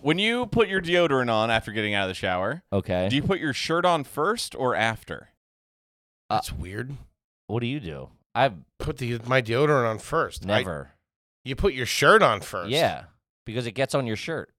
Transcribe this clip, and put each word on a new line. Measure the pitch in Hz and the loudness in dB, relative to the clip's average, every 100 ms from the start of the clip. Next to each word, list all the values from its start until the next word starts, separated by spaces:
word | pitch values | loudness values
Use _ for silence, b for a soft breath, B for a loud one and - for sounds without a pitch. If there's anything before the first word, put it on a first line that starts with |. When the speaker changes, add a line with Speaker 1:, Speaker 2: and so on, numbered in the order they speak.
Speaker 1:
When | 143 165 | 2 2
you | 214 240 247 | 2 0 0
put | 233 202 | 2 2
your | 190 | 2
deodorant | 170 175 165 135 120 | 2 4 4 4 4
on | 110 113 | 2 4
after | 113 110 | 0 0
getting | 107 104 | -2 0
out | 101 | 0
of | 95 | 0
the | |
shower, | 92 98 90 98 160 _ | -2 -2 0 -2 -4 _
Speaker 2:
Okay. | 98 92 90 95 | -2 0 0 2
Speaker 1:
do | 135 | 0
you | |
put | 147 190 | 0 0
your | 147 | -2
shirt | 123 - 165 | -4 -2 2
on | 175 165 | 2 0
first | 131 - 170 233 - | -2 -2 -2 -2 -6
or | - 123 95 | -2 -2 2
after? | 113 113 - 78 - _ _ _ _ _ _ _ _ _ _ | 0 -2 -10 -16 -16 _ _ _ _ _ _ _ _ _ _
Speaker 2:
Uh, | 110 | -4
Speaker 3:
That's | - | -2
weird. | 65 87 104 127 139 - _ _ _ - | -10 -10 -8 -10 -12 -16 _ _ _ -6
Speaker 2:
What | 110 | -4
do | 120 | -2
you | 147 | -6
do? | 90 71 65 _ _ - | -8 -12 -14 _ _ 0
I've | 135 87 - _ | 0 0 -18 _
Speaker 3:
Put | 151 151 | -8 -6
the, | 120 120 117 | -6 -6 0
my | 131 | 0
deodorant | 113 117 147 143 117 | 2 2 4 4 2
on | 110 | -2
first. | - 165 120 - | -4 -2 -2 -6
I | 98 104 | 0 0
Speaker 2:
Never. | 92 78 69 _ _ _ _ _ | 0 -8 -12 _ _ _ _ _
Speaker 3:
You | 131 135 | -10 -2
put | - | 0
your | 131 120 | 0 -4
shirt | - 147 214 | 4 6 8
on | 151 104 | 6 4
first? | - 98 92 | -4 -8 -2
Speaker 2:
Yeah, | 139 127 73 - _ _ _ - | 0 0 -2 -12 _ _ _ -8
because | 113 117 | -6 -4
it | |
gets | 110 131 143 | -2 0 0
on | 120 | -2
your | 107 | -4
shirt. | - 151 78 | -4 -8 -8